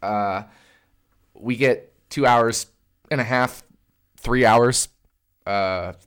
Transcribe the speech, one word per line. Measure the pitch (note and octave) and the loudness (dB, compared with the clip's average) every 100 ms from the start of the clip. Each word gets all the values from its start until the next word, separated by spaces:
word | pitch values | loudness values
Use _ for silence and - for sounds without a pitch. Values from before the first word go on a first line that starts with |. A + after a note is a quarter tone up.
uh, | G2 G#2 G2+ F#2+ G#2 _ _ _ _ _ _ _ _ | -6 -4 -4 -6 -10 _ _ _ _ _ _ _ _
we | - A2+ | -12 -8
get | A#2+ C3 B2+ - _ _ | 0 0 0 -4 _ _
two | - C3 | -2 2
hours | A#2+ A2+ A2+ - _ _ _ _ | 4 2 -2 -8 _ _ _ _
and | D3 | -6
a | |
half, | A#2 B2+ B2 - - _ _ _ _ _ | -2 -2 -2 -6 -20 _ _ _ _ _
three | - B2+ | -4 2
hours, | A#2 A2+ A#2+ B2+ - _ _ _ _ _ - | 4 6 4 2 -4 _ _ _ _ _ -6
uh, | G2+ F#2+ F#2 F2 F#2+ | -2 -2 -4 -6 -12